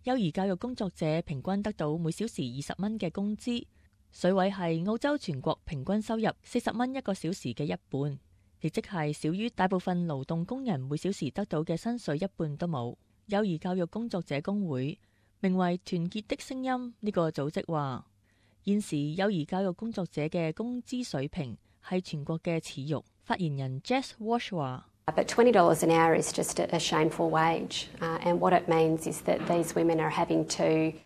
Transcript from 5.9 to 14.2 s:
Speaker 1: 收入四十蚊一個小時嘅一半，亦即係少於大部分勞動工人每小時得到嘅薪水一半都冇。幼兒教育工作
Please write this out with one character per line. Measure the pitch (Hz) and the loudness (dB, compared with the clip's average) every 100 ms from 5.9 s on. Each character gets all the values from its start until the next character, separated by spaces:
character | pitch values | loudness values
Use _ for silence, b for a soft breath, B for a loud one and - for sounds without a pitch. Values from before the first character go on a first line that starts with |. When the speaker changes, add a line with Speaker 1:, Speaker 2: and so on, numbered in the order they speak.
| 208 | -2
Speaker 1:
收 | 220 226 | 0 0
入 | 208 - | 0 -2
四 | - 240 | -4 -2
十 | 233 | -2
蚊 | 220 254 | -2 -2
一 | 269 | -2
個 | 233 | -4
小 | 190 160 | -4 -4
時 | 190 131 | -4 -6
嘅 | 113 | -4
一 | 151 180 _ | -4 -4 _
半， | 135 147 139 _ _ _ _ | -4 -4 -6 _ _ _ _
亦 | 156 | -4
即 | 226 | -4
係 | - 180 151 | -4 -4 -2
少 | 151 151 | -2 -2
於 | 180 233 | -2 -4
大 | - 190 | 0 2
部 | 190 | 2
分 | 190 175 170 | 0 0 0
勞 | 139 | -4
動 | 135 165 | -2 -4
工 | 175 254 | -2 -4
人 | 262 143 | -2 -2
每 | 131 | -2
小 | 151 180 | -2 -2
時 | 196 143 | -2 -4
得 | - | -4
到 | 208 156 | -2 -2
嘅 | 156 | -2
薪 | 165 - 240 | -2 -2 -6
水 | - 147 | -4 -2
一 | 196 - | -4 -4
半 | 160 | -6
都 | 143 | -4
冇。 | 175 143 120 - _ _ - | -4 -2 -4 -8 _ _ -4
幼 | 202 | 0
兒 | 214 156 | 0 -2
教 | 180 | -2
育 | 185 170 | -2 -2
工 | 214 233 | -4 -4
作 | 190 | -4